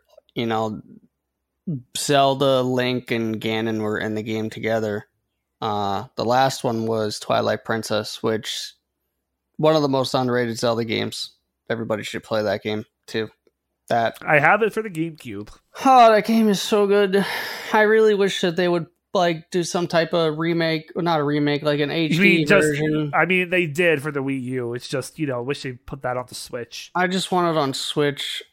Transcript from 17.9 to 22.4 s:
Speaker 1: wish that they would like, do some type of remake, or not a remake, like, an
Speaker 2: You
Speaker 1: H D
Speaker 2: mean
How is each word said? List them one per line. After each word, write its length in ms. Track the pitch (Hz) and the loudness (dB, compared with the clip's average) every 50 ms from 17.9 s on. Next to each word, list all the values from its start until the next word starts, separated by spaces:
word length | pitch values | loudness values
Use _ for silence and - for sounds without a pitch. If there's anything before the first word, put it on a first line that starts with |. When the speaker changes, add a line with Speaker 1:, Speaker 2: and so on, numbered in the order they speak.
| 220 220 220 214 208 | 6 6 6 6 4
Speaker 1:
wish 280 | 190 202 190 - - | 4 2 0 0 0
that 140 | - 180 165 | -2 0 0
they 100 | 185 180 | 2 2
would 200 | 175 175 175 165 - _ _ _ _ - | 2 2 0 -2 -6 _ _ _ _ 0
like, 340 | 196 175 175 165 156 - _ | 0 2 2 0 -2 -6 _
do 120 | - 180 165 | -2 -2 -2
some 240 | - - 180 175 | -2 -2 -2 -2
type 260 | - 175 165 165 165 175 | 0 2 2 2 2 2
of 240 | 170 165 160 151 | 2 2 0 0
remake, 540 | 156 165 170 170 170 170 165 160 160 156 - - | 0 0 0 0 2 2 0 0 -2 -4 -6 -6
or 60 | 196 | -2
not 180 | 165 170 165 151 | 0 0 2 2
a 40 | 143 | 2
remake, 400 | 143 147 151 147 147 147 143 147 | 2 2 2 2 2 0 0 0
like, 160 | 151 147 147 | 0 0 0
an 100 | 147 139 | 0 0
Speaker 2:
You 60 | 147 | 0
Speaker 1:
H 160 | 165 165 151 147 | 0 0 2 2
D 60 | 160 | 4
Speaker 2:
mean 280 | 202 202 190 165 | 4 4 4 4